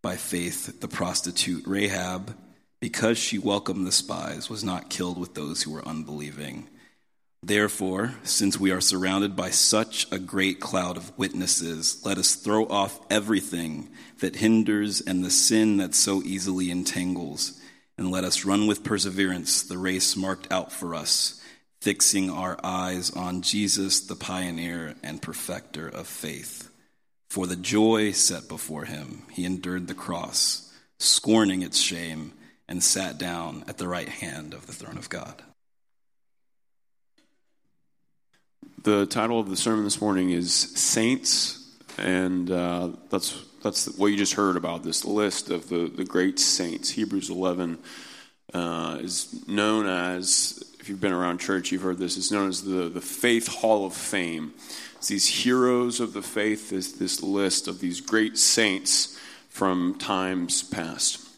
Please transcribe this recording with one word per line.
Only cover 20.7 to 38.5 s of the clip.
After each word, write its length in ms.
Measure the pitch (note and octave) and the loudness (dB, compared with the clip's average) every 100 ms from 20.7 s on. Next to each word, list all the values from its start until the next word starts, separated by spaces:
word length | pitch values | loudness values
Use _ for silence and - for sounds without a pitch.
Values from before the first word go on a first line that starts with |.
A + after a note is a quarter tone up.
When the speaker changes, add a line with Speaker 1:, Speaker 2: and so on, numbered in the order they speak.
Speaker 1:
for 240 | - F2 | -8 -6
us, 460 | E2 - - - - - - _ _ | -4 0 2 0 -4 -20 -20 _ _
fixing 480 | G#2 G2 - G2+ F#2+ | -2 4 4 4 0
our 300 | F#2 F#2 F2 | -2 -4 -4
eyes 480 | F#2 F#2 F#2 F2+ F2+ | -4 -2 -2 -2 -4
on 300 | - F2+ F2 | -4 -4 -2
Jesus, 580 | - G#2+ G2+ G2+ G2 - | 0 2 2 2 2 0
the 160 | - | 0
pioneer 800 | G2 - F#2 F2+ E2 E2+ F2 D#2+ - | -10 -6 -4 -4 -4 -6 -6 -8 -10
and 180 | - D#2 | -12 -10
perfecter 680 | - D#2+ - F2+ - D2+ D#2+ | -10 -8 -8 -8 -10 -10 -10
of 200 | - - | -10 -12
faith. 640 | - D2+ C#2 - - - _ _ _ _ _ _ | -10 -10 -10 -12 -14 -16 _ _ _ _ _ _
For 160 | F#2+ | -4
the 120 | F2+ F2+ | -2 -4
joy 560 | F2+ G#2 A2 A2 G#2+ | 2 6 6 6 2
set 340 | F#2+ - E2+ - | 2 2 0 -8
before 380 | D#2+ - D#2 | -10 -8 -8
him, 380 | D2 D2+ C#2 - - | -8 -10 -12 -14 -12
he 140 | - | -6
endured 420 | F2+ F2+ F2+ F#2 F2 | -4 -4 -4 -6 -6
the 60 | |
cross, 800 | - - F2 - - - - - - _ _ | -8 -6 -6 -2 0 0 -2 -8 -20 _ _
scorning 640 | - - - A2 G2+ F#2 | 4 4 6 6 6 2
its 160 | F2 - | 0 2
shame, 560 | - E2+ E2+ D#2+ D2+ - - _ - | 2 0 -6 -6 -10 -16 -20 _ -10
and 160 | F2 | 0
sat 360 | - F#2+ F#2 D2 | 2 2 -2 -4
down 440 | F2 F2 E2 D2+ - | -6 -4 -6 -8 -12
at 100 | - | -8
the 100 | F2+ | -4
right 220 | F2 - | -4 -6
hand 440 | - E2+ D2 D#2 | -8 -10 -10 -12
of 120 | D2+ | -14
the 80 | D2 | -14
throne 240 | - - E2 | -16 -12 -12
of 120 | - | -10
God. 340 | E2+ - - - _ _ _ _ _ _ _ _ _ _ _ _ _ _ _ _ _ _ _ _ _ _ _ _ _ _ _ _ _ _ | -10 -10 -16 -20 _ _ _ _ _ _ _ _ _ _ _ _ _ _ _ _ _ _ _ _ _ _ _ _ _ _ _ _ _ _